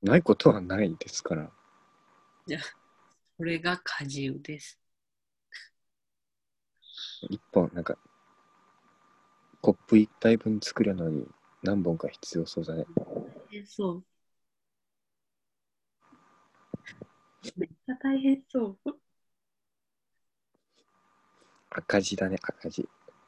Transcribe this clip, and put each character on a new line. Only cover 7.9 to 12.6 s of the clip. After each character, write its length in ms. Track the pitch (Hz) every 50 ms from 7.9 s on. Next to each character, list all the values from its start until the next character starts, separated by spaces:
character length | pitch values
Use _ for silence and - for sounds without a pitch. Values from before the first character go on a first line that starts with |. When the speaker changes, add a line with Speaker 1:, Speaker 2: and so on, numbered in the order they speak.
| - - _ _ _ _ _ _ _ _ _ _ _ _ _ _ _ _ _ _ _ _ _ _ _ _ _ _ _ _ _ _ - -
Speaker 1:
コ 100 | - -
ッ 20 | 101 - _
プ 120 | - - 110
一 120 | 107 107 - _
杯 180 | - 113 113 110
分 220 | - 110 107 107
作 240 | - - - - 110
る 120 | 101 98
の 120 | 90 85 82
に 180 | 78 73 58 - - _ _ _ _ _
何 220 | - 95 101 101 90
本 120 | 87 85 82
か 100 | - -
必 320 | - - - - - 85
要 60 | 82 -
そ 140 | - -